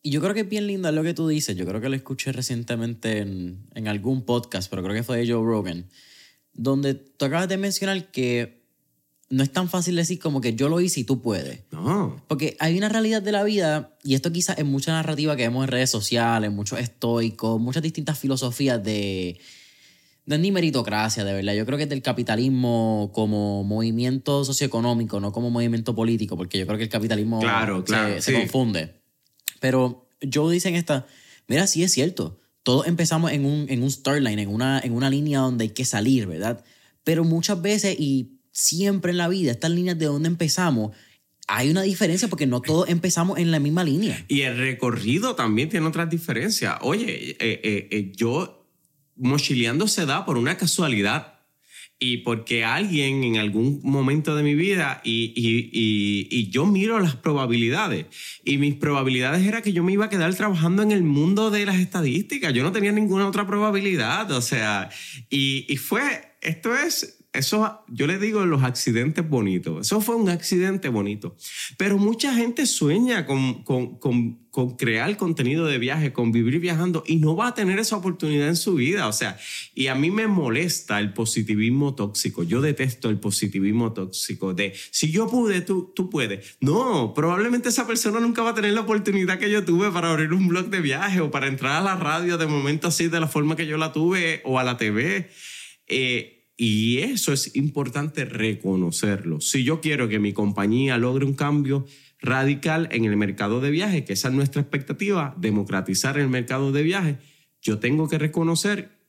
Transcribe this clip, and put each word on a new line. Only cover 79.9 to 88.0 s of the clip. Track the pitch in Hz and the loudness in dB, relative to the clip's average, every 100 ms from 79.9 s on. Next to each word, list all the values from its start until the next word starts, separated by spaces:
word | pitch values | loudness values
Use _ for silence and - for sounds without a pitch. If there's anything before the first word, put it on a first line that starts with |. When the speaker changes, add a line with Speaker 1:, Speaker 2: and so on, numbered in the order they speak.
| 131 | 2
Speaker 2:
mí | 156 | 2
me | 208 220 | 2 2
molesta | 190 135 120 175 - - 104 | 2 2 0 0 -4 -2 -2
el | 104 | -2
positivismo | 95 113 - 107 104 113 135 143 135 | -2 -2 0 0 0 2 2 0 -2
tóxico. | 104 107 - - | -4 -2 -4 -4
Yo | 85 120 | 0 2
detesto | 147 143 131 117 117 | 0 0 -2 -2 -2
el | 104 | -2
positivismo | 104 - 104 98 98 110 117 | -2 -2 -2 0 2 2 0
tóxico | 110 95 - - 107 95 | -4 -8 -6 -8 -4 -4
de, | 92 101 - - | -2 -4 -6 -8
"Si | - 156 | -2 0
yo | 170 220 | 0 0
pude, | 247 226 185 | 2 2 0
tú, | 185 190 180 | 0 -2 -2
tú | - 180 | -6 -4
puedes". | 156 110 98 - - | -2 -2 -6 -10 -2
No, | 135 185 262 175 113 - | 0 2 2 0 0 0
probablemente | 160 180 226 247 247 | 0 2 2 0 0
esa | 240 | -2
persona | 226 226 | 0 0